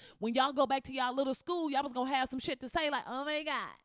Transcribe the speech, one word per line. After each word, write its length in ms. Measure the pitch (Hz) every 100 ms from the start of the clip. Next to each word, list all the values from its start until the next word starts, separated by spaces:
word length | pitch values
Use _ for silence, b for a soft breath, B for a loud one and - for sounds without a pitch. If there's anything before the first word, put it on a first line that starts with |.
| B B
When 140 | 220
y'all 200 | 254 277
go 120 | 269 269
back 180 | 269
to 100 | -
y'all 200 | 262 254
little 220 | 262 269 -
school, 340 | - 349 311
y'all 140 | 269
was 80 | 285
gonna 240 | 247 262 269
have 140 | 262
some 100 | 262
shit 220 | - -
to 80 | 254
say 200 | 339 302
like, 140 | 269 -
"Oh 180 | 254 294
my 180 | 302
God. 280 | 302 254 185 73